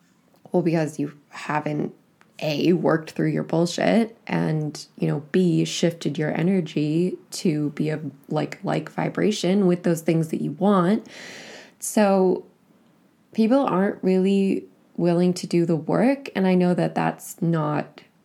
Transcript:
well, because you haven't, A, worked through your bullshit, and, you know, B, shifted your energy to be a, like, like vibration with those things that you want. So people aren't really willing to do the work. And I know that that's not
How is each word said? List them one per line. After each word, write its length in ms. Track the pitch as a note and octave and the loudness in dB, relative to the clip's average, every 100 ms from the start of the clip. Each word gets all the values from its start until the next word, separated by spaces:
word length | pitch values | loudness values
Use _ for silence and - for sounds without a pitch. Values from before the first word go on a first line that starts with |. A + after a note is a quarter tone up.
| _ _ _ _ - | _ _ _ _ -4
well, 120 | F3+ | 0
because 360 | E3+ E3 D3+ D#3 | 2 0 -2 -4
you 140 | C#3+ - _ | -8 -10 _
haven't, 640 | - - D3+ D3+ D3+ - - _ _ _ - | -12 -4 -4 -2 -4 -4 -8 _ _ _ -8
A, 340 | D3+ D3 D3 | -4 0 2
worked 380 | F3 D3+ D#3+ D#3 | 2 2 0 -2
through 180 | - D#3+ | -4 -2
your 140 | D3+ | -2
bullshit, 720 | D#3 E3 F3 - - G3 A3 - - | -2 0 0 0 2 2 0 -6 -6
and, 600 | E3+ E3 D#3 D3+ - - - | -2 0 -2 -4 -8 -16 -4
you 120 | E3 | -2
know, 160 | D3+ D3 | -2 -2
B, 360 | F#3 F#3 D#3+ E3 | 0 2 2 0
shifted 500 | - E3+ E3 D3+ D3 | 0 -2 -2 -6 -2
your 180 | D3+ | -2
energy 840 | - E3 G3 D#3+ - D3+ D#3 F3+ D#4+ _ | 0 0 0 -2 -2 0 0 0 -4 _
to 360 | - F#3+ D3+ D3 | -4 -2 0 -2
be 200 | D3 D#3 | -4 -4
a, 100 | D3+ D#3+ - - | -4 -8 -12 -6
like, 300 | D3+ D3 - | -4 -4 -6
like 260 | F#3 D#3+ D#3 | -4 -4 -4
vibration 760 | - D#3+ - F3 G3+ F3 G3 F#3 | -4 -4 0 0 0 0 2 2
with 160 | F3 | 2
those 180 | F3 E3 | 0 -2
things 280 | - E3 D#3+ | 0 0 0
that 120 | - | -4
you 120 | D3+ | -6
want. 540 | D3 F#3+ G3 F3 A3 - - - - - - - _ | -2 2 4 2 0 -2 -16 -18 -18 -18 -20 -20 _
So 640 | - - G3+ G3 F#3 - - _ _ _ _ _ _ _ _ - | -4 2 4 4 4 2 -4 _ _ _ _ _ _ _ _ 0
people 220 | A3 C4+ | 4 4
aren't 420 | C#4 F3 G3 - | 2 2 0 0
really 640 | F#3+ F#3+ F#3+ G3 G3 F#4 - _ _ - | 0 2 2 2 2 0 -6 _ _ -2
willing 360 | F3 E3+ F3+ | 2 4 2
to 140 | F3+ F3+ | 0 -2
do 180 | F3 | 0
the 120 | E3+ E3 | 2 0
work. 520 | D#3 E3+ A3+ C#4 C#4 | 0 2 2 0 -4
And 100 | - | -2
I 120 | F#3+ F#3 | 2 4
know 180 | F3+ | 4
that 220 | F3 E3 E3+ | 2 0 0
that's 440 | D#3+ D#3+ - - | -2 -4 -12 -4
not 600 | E3 E3 D3+ D3+ - - - _ | -2 0 0 -4 -6 -14 -20 _